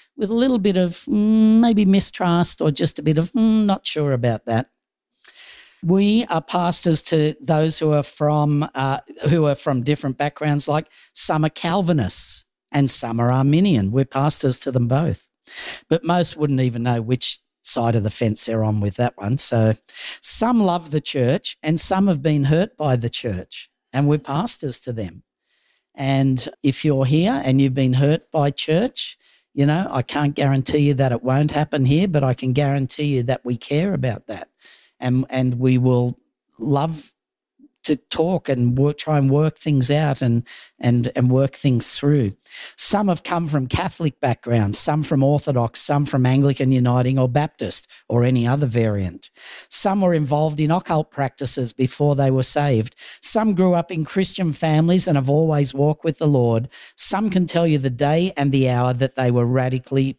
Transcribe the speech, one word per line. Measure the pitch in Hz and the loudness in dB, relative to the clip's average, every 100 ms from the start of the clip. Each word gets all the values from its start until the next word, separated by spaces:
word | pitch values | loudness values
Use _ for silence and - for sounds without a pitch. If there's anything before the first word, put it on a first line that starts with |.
| _ | _
with | - 202 | -6 -2
a | |
little | 226 262 247 | 0 0 2
bit | 196 185 | 2 2
of, | 180 175 - | 0 -4 -2
mm, | 208 214 220 220 220 | 0 2 4 6 6
maybe | 233 214 196 | 6 4 4
mistrust | 196 - - 180 170 170 - | 4 2 0 0 2 2 0
or | 160 | 0
just | 143 165 - | 0 -2 0
a | |
bit | 151 156 | 0 2
of, | 170 | 0
mm, | 233 220 220 | 2 2 4
not | 208 190 - | 2 0 -4
sure | 156 147 | -2 0
about | 127 120 110 | 0 0 -2
that. | - 113 135 _ _ _ _ _ - - - - - _ | -2 -2 -2 _ _ _ _ _ -20 -20 -20 -20 -20 _
We | 165 190 202 220 240 | 0 2 4 2 0
are | 165 | -4
pastors | - 180 175 175 175 156 | -2 -2 0 0 0 0
to | - 160 151 - | 2 0 0 -2
those | 131 156 160 156 | 0 2 2 0
who | 156 | 2
are | 147 | 0
from, | 139 - 151 151 147 147 151 | -2 -2 0 2 2 0 -2
uh, | 135 135 135 - - 147 | -2 -2 -4 -8 -6 0
who | 165 151 | 2 2
are | |
from | 139 156 131 | 0 -2 -2
different | 117 147 139 127 | 0 -2 -2 -4
backgrounds, | 147 - 151 147 143 | -4 -2 -2 -2 0
like | 147 160 - - | -2 -4 -14 -10
some | - - 160 156 | -4 -2 0 -2
are | |
Calvinists | - 170 185 175 156 92 - - - - _ _ | -2 -2 0 0 0 0 -4 -6 -8 -14 _ _
and | 143 135 | 0 0
some | - 120 117 | -2 -4 0
are | 120 | 0
Arminian. | 131 135 156 202 127 98 | 2 2 2 4 2 2
We're | 123 | 0
pastors | 135 135 143 - 135 127 | -2 0 0 0 -2 -2
to | - | -2
them | 127 117 | -2 0
both. | 135 165 - - _ - - - - - | 0 -2 -4 -10 _ -18 -14 -12 -10 -2
But | - | -2
most | 160 180 170 - | 0 0 0 -2
wouldn't | 147 131 | -2 0
even | 127 117 | 0 -2
know | 120 117 | -2 -2
which | 110 127 - - _ _ | -2 -4 -4 -8 _ _
side | - - 117 | -6 -2 0
of | 117 | 0
the | 104 | -2
fence | - 113 107 | -2 -2 -2
they're | - 113 | -2 -2
on | 110 107 | -2 -2
with | 101 - | -4 -2
that | 123 - | -4 -4
one. | 101 131 | -4 -4
So | - 117 110 107 _ - - - | -2 2 2 0 _ -14 -14 -6
some | - - 226 233 | -4 -2 0 2
love | 190 175 160 | 2 0 -2
the | 151 | -6
church | - 143 123 165 - - | -4 0 0 0 -4 -6
and | 156 160 | -2 0
some | - 190 202 | 0 2 2
have | 156 | 2
been | 156 151 | 0 2
hurt | 139 156 214 - | 2 2 0 -2
by | 151 123 | 0 0
the | 113 | -2
church, | - 120 90 - - - _ _ | -4 -6 -6 -8 -14 -18 _ _
and | 131 143 | -2 0
we're | 147 | 0
pastors | 139 143 240 - 143 - | -2 -4 -4 -4 -6 -6
to | - | -6
them. | 113 92 - - _ _ _ _ _ _ - | -8 -8 -12 -20 _ _ _ _ _ _ -6
And | 135 135 135 127 - - | -2 2 2 0 -4 -4
if | 143 - | -2 0
you're | 156 135 131 | 0 2 2
here | 151 190 262 | 2 2 0
and | 131 135 | 0 2
you've | 139 | 2
been | 131 131 | 2 0
hurt | 127 143 160 _ | 2 2 0 _
by | 160 143 | -2 -2
church, | - - 160 254 - - - _ _ _ | -2 -2 0 0 -4 -8 -10 _ _ _
you | - 143 | 0 2
know, | 160 196 | 2 -2
I | 131 | -4
can't | - 147 143 147 | -4 -2 -2 0
guarantee | 139 135 131 151 | 0 0 0 2
you | 143 | 2
that | 135 131 | 2 0
it | 117 | 0
won't | 127 131 147 | 0 0 0
happen | 147 151 151 | 0 -2 0
here, | 131 151 196 | 2 2 2
but | 151 | 0
I | 135 | 0
can | 123 131 | 0 -2
guarantee | 127 143 139 131 - 147 135 | 0 0 -2 -4 -4 -2 0
you | |
that | 120 123 | -2 -4
we | - 117 | -4 -6
care | - 147 196 | -2 -2 0
about | 160 127 104 - | -2 -4 -6 -10
that. | 98 - _ - - _ - | -14 -14 _ -20 -20 _ -8
And, | 127 127 135 | -2 -2 -2
and | 131 127 123 | -2 -2 0
we | 127 127 | 2 2
will | 127 123 123 - _ _ _ - | 4 2 0 -4 _ _ _ -8
love | 180 139 160 156 - _ _ _ _ _ - _ | -2 0 -2 -6 -14 _ _ _ _ _ -20 _
to | - 147 | -4 -4
talk | - - 165 180 - | -4 -2 0 -2 -2
and | 127 120 127 | 0 0 2
work, | 143 147 | 0 -2
try | - 147 | -2 0
and | 135 | 2
work | 143 156 - | 2 0 -2
things | 156 143 123 | -2 0 2
out | 147 151 135 | 0 0 -2
and, | 123 117 - - - - | 0 0 -4 -14 -20 -4
and, | 123 120 117 135 | 0 0 0 0
and | 123 | 2
work | 127 139 | 2 0
things | - 139 120 - | 0 0 0 -2
through. | - 143 147 104 - - - - - | -2 0 2 0 -4 -16 -18 -12 -6
Some | - 202 202 | -2 0 0
have | 170 | -2
come | - 175 165 | -2 -4 -2
from | 147 127 | -2 -2
Catholic | - 185 - 160 - | -2 -4 -4 -6 -2
backgrounds, | 135 117 - 117 104 - | -2 -2 0 0 2 0
some | - 151 | 0 -2
from | 147 139 | 0 0
Orthodox, | 135 147 - 123 117 - | 2 0 0 0 0 -2
some | - 143 | -2 0
from | 143 131 123 | 0 0 2
Anglican | 135 139 131 131 | 4 2 2 2
Uniting | 131 123 123 127 135 | 2 2 2 2 0
or | 131 | 0
Baptist | 135 156 - 98 - - - - | 0 -2 -4 -4 -4 -6 -16 -4
or | 120 | 0
any | 120 127 117 | 2 2 0
other | 139 139 | 0 0
variant. | 117 113 101 92 85 - _ - - - | 0 0 -2 -4 -8 -18 _ -20 -18 -8
Some | - 202 202 | -2 0 0
were | 185 | 2
involved | 165 139 147 156 147 | 0 0 0 0 0
in | 151 | 0
occult | 175 - 156 156 | 0 0 -2 -2
practices | - 135 - 135 - 120 | -4 -6 -4 -6 -4 -4
before | - 127 - 147 | -2 -2 0 0
they | 139 135 | 2 2
were | 131 | 2
saved. | 123 147 143 117 113 - - - | 0 0 0 0 -2 -8 -20 -8
Some | - 220 220 | -2 0 2
grew | 185 185 | 2 2
up | 175 170 | 2 -2
in | 170 | -4
Christian | 151 196 185 - 170 | -4 -2 -2 -2 -4
families | 143 160 156 165 180 180 | -2 0 2 4 2 2
and | 143 | 0
have | 131 | 2
always | 147 160 147 139 | 2 2 2 0
walked | 135 147 151 | 0 0 0
with | 165 - | -4 -2
the | 156 | 2
Lord. | 135 120 113 127 - - - | 4 4 0 -2 -12 -12 -6
Some | - 196 220 | -2 0 0
can | 185 175 | 0 0
tell | 170 170 | 2 2
you | 147 | 2
the | 135 | 0
day | 120 143 160 185 147 | 0 0 2 0 0
and | 139 | 0
the | 135 131 | 2 2
hour | 123 123 | 2 0
that | 120 135 - | 0 -2 0
they | 127 | 0
were | 120 120 | 2 2
radically | 127 127 131 - 135 135 | 0 -2 -4 -2 -2 -2